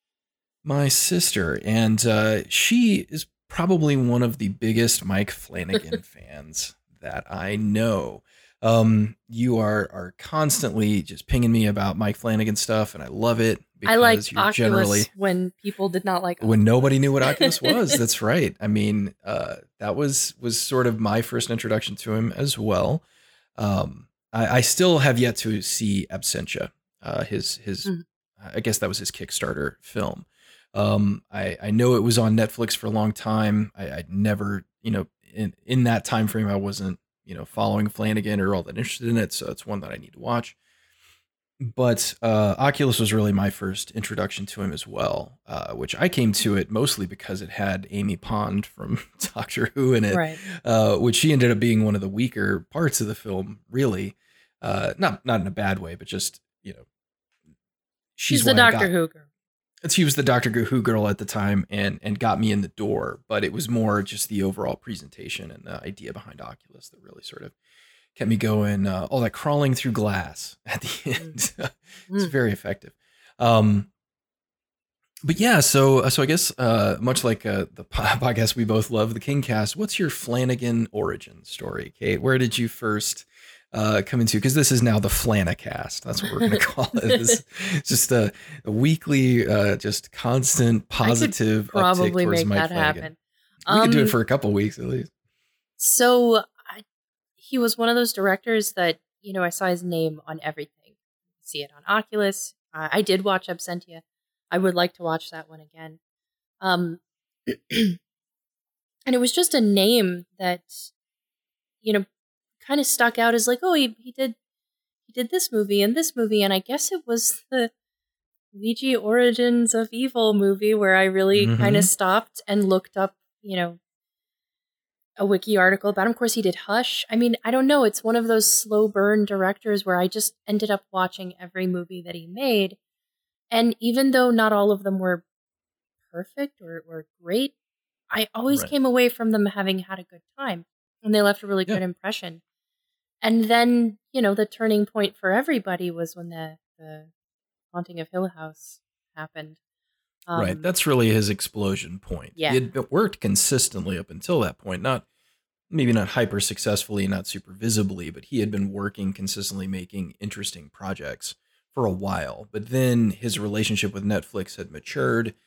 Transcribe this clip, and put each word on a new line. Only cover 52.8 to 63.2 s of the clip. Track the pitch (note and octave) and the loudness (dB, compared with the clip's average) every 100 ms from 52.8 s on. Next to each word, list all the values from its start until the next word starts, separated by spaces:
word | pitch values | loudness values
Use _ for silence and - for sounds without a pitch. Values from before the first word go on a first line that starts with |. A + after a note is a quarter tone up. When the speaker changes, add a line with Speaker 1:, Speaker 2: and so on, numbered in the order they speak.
| D#3+ - | 0 0
Speaker 1:
of | G#2+ | -4
the | G#2+ | -6
film, | G#2+ F#2+ G2 G#2 _ | -6 -6 -6 -12 _
really. | B2 C3+ F#2+ G2 - _ _ _ _ | 0 0 0 -4 -10 _ _ _ _
Uh, | A2 G2 - - | -4 -2 -2 -2
not, | F#3+ G2+ B2 | -2 -2 -2
not | A2+ | -2
in | F#2+ | -2
a | |
bad | F#2+ G2+ F#2 | -4 -4 -4
way, | E2+ E2+ | -6 -14
but | F2+ | -10
just, | F#2 - - _ _ | -8 -8 -8 _ _
you | - | -20
know, | - A#1 _ _ _ _ _ D#2 _ _ _ _ _ _ - | -20 -20 _ _ _ _ _ _ _ _ _ _ _ _ -8
she's | - - | 0 2
Speaker 2:
She's | A3+ | 4
the | |
Speaker 1:
why | B3 A#3+ | 6 6
I | |
Speaker 2:
Doctor | A3 G3 | 4 2
Speaker 1:
got | |
Speaker 2:
Who | F3 D#3+ | 0 -2
girl. | D#3 _ _ _ _ _ _ E3 | -6 _ _ _ _ _ _ -2
Speaker 1:
she | - | 2
was | D#3 C#3 | 2 2
the | |
Doctor | C3+ B2 A#2+ | 2 2 2
Who | A2+ A2 B2+ | 0 0 0
girl | A2+ A2 G#2 | 0 2 0
at | G2+ | -2
the | G2+ | -4
time | G#2+ G2+ G2+ F2+ | -4 0 0 -2
and, | G2+ G2 - | -4 -4 -4
and | G#2+ G2+ | -6 -4
got | A#2 G2+ | -2 0
me | A2 | 0
in | G2+ | 0
the | F#2+ | -2
door, | - G#2+ G#2 - - | -6 -4 -4 -4 -8